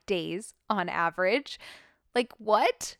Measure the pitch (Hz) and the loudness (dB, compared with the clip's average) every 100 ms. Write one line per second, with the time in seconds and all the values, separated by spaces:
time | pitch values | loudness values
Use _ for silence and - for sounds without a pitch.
0 | - 185 160 170 - - - 208 175 - | -2 -2 -2 -6 -8 -10 -4 -2 -2 0
1 | 170 160 185 254 - - - - - _ | 0 2 2 2 -2 -14 -16 -20 -20 _
2 | _ 247 240 - 214 214 349 - - - | _ -2 -2 -4 2 4 4 0 -8 -14